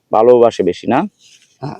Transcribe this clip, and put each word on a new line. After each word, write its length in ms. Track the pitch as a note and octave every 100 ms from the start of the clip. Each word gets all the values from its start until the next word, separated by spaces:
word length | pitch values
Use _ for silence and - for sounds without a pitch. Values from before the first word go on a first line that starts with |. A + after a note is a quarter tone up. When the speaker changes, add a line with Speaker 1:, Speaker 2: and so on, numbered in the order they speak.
| -
Speaker 1:
ভালোবাসে 520 | G2+ A#2 B2 A#2 -
বেশি 240 | F2+ - -
না? 160 | A#2 G#2+ _ _ _ _ _
Speaker 2:
হ্যাঁ। 140 | D3